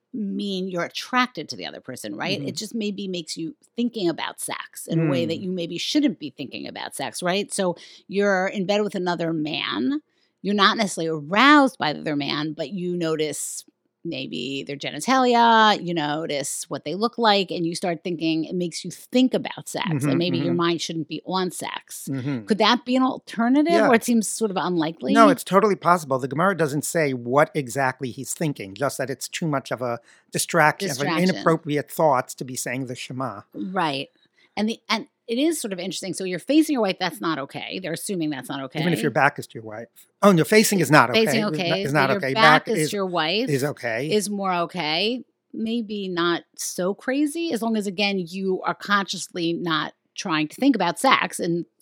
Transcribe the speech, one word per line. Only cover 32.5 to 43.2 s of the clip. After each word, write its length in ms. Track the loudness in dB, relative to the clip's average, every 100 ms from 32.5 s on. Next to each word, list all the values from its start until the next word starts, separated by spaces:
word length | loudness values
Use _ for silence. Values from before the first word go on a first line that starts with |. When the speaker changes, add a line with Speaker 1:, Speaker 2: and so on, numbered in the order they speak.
| -8
Speaker 2:
saying 280 | -6 -6 -6
the 60 |
Shema. 460 | -10 -10 -8 -8 -8 -14
Speaker 1:
Right. 560 | -10 -6 -2 -2 -2 -8 _ _ _ _
And 140 | -4 -4
the, 120 | -4 -2
and 160 | -2 -4 _ -4
it 120 | 0
is 200 | 0 0
sort 140 | -4
of 60 | -6
interesting. 340 | -6 -6 -8
So 120 | -6
you're 140 | -6 -4
facing 360 | 2 4 4
your 80 | 2
wife, 160 | 0 0
that's 180 | -4 -2
not 200 | -4 -4
okay. 400 | -6 -10 -10 -8
They're 120 | -6
assuming 340 | -6 -4 -4 -2
that's 220 | -4 -8
not 100 | -8
okay. 140 | -6 -2
Speaker 2:
Even 120 | 0
if 80 | 2
your 100 | 2
back 280 | 4 4 2
is 80 | -10
to 60 |
your 80 | -14
wife. 240 | -14 -14 -16 -20 -20 _
Oh, 100 | 6
no, 120 | 6
facing 360 | 6 6 6 4
is 100 | 6
not 180 | 8 8
okay. 140 | 6
Speaker 1:
Facing 160 | 4 2
Speaker 2:
Is 60 | 0
Speaker 1:
okay. 220 | -2 0
Speaker 2:
not, 80 | 0
is 140 | 0
not 140 | 2 2
Speaker 1:
But 60 | 2
Speaker 2:
okay. 80 | 0
Speaker 1:
your 60 |
back 320 | 6 8 8 4
Speaker 2:
Back 20 |
Speaker 1:
is 40 | 0
Speaker 2:
is, 100 | 0
Speaker 1:
to 60 | -2
your 100 | -2
wife 420 | 0